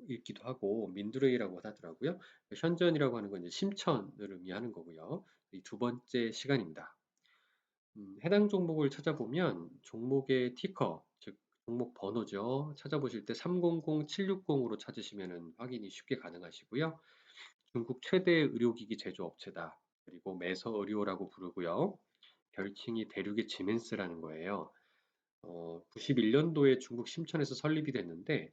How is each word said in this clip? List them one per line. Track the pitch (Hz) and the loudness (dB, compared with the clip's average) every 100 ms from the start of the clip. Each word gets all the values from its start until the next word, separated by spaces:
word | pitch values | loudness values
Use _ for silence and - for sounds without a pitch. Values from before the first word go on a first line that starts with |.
| 214 | -10
읽기도 | 117 - 101 | -8 -8 -10
하고 | 120 131 - 113 98 | -10 0 2 2 0
민드레이라고 | 92 104 131 135 123 98 90 | -4 -4 4 6 6 0 -6
하더라고요. | 107 - 85 82 139 185 - - - 104 | -10 -12 -14 -4 -4 -4 -10 -20 -16 -2
션전이라고 | 165 170 175 151 135 117 | 2 4 6 6 4 2
하는 | 101 | -2
건 | 98 | -6
이제 | 87 | -6
심천을 | - 196 202 - 127 98 - 101 | 0 0 2 2 2 0 -8 -10
의미하는 | 92 92 95 120 | -8 -6 -6 -6
거고요. | 87 82 80 85 175 - _ _ | -8 -14 -12 -8 -8 -10 _ _
이 | 95 | -16
두 | - 104 | -10 -2
번째 | 120 123 - 123 113 | -2 -2 -2 -2 0
시간입니다. | 113 131 135 85 78 - - _ _ _ _ _ _ _ _ _ 107 | -2 2 2 0 -10 -16 -20 _ _ _ _ _ _ _ _ _ -16
음, | 98 98 | -14 -4
해당 | 165 202 208 | 4 6 6
종목을 | 196 170 156 139 | 4 2 4 4
찾아보면 | 147 160 151 113 156 170 90 85 - | 2 0 0 0 2 2 0 -6 -14
종목의 | - 113 123 135 135 131 123 | -12 -4 2 2 4 4 2
티커, | 123 185 - 107 80 - _ | -2 -4 0 0 -2 -10 _
즉 | - - _ _ - | -16 -16 _ _ -4
종목 | 120 120 - | -2 -2 -4
번호죠. | 98 113 104 98 113 135 151 143 | -2 -2 -2 -2 0 0 -2 -8
찾아보실 | - 147 131 117 - | -2 0 0 -2 -4
때 | |
삼공공 | 117 170 180 175 165 156 156 151 | -4 0 2 4 2 2 0 0
칠 | - 196 | -2 0
육공으로 | 190 190 143 117 107 | 0 2 2 2 -2
찾으시면은 | - 113 98 101 92 87 82 85 | -6 -10 -8 -8 -8 -8 -10 -10
확인이 | 127 123 98 | -8 -8 -8
쉽게 | - - 127 | -10 -4 -4
가능하시고요. | 85 85 87 - - 120 160 156 _ _ - - - _ _ | -4 -12 -14 -16 -6 -2 -2 -4 _ _ -20 -20 -20 _ _
중국 | 123 117 123 | -4 -4 -6
최대 | - 185 185 | 2 4 6
의료기기 | 165 139 117 117 113 107 107 | 6 6 4 2 2 -4 -6
제조업체다. | 98 95 87 - - 82 82 - _ _ - | -6 -6 -8 -8 -12 -10 -10 -12 _ _ -20
그리고 | 87 98 90 | -12 -8 -4
매서의료라고 | 87 95 117 107 98 107 98 92 92 | -2 -2 -2 -2 0 0 0 -2 -6
부르고요. | - 90 92 85 98 196 - _ _ - _ _ | -10 -10 -4 -2 0 0 -2 _ _ -20 _ _
별칭이 | - 98 101 - 113 107 | -8 -8 -6 -4 -4 -4
대륙의 | 98 95 107 107 | -4 -2 -2 -2
지멘스라는 | - 92 117 - 104 92 85 | -2 0 0 -2 -4 -4 -6
거예요. | 80 78 90 101 76 _ _ _ _ _ _ _ | -8 -6 -4 -4 -6 _ _ _ _ _ _ _
어, | - 87 85 85 - | -14 -10 -10 -10 -14
구십일 | - - 127 110 | -4 2 4 6
년도에 | 135 165 156 139 127 | 6 4 6 6 6
중국 | - 120 110 | 0 -8 -6
심천에서 | - 165 165 135 127 | -6 -2 0 0 0
설립이 | 151 156 151 | 0 0 0
됐는데 | 123 87 82 101 127 80 | -2 -4 -6 -2 -2 -2